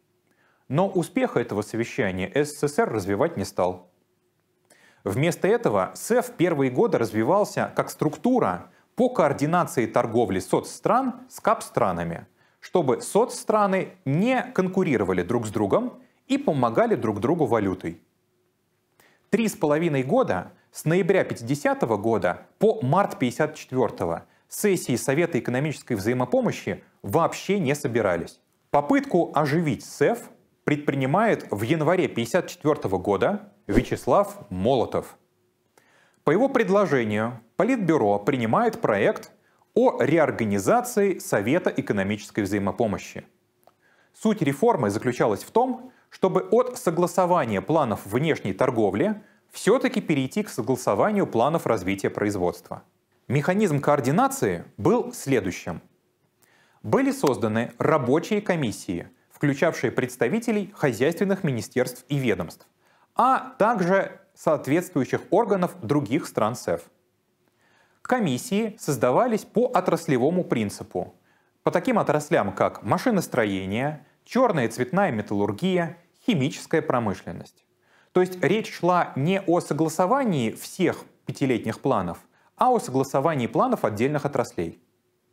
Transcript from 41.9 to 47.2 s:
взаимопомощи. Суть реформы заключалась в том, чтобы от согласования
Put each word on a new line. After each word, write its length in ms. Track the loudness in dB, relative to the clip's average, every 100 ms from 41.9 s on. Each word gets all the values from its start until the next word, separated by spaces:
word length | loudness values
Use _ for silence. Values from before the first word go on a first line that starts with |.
| -2 -2 -4 -4 -4
взаимопомощи. 840 | 0 0 -2 0 -2 -2 -8 -16 -18 _ _ _ _ _ _ _ _
Суть 300 | _ -2 2
реформы 480 | 0 2 2 4 2
заключалась 540 | 0 -2 0 0 0
в 80 | -2
том, 400 | 0 0 -2 -12 -20 _
чтобы 320 | -2 0 0 2
от 300 | 2 0 -4
согласования 800 | -2 0 0 2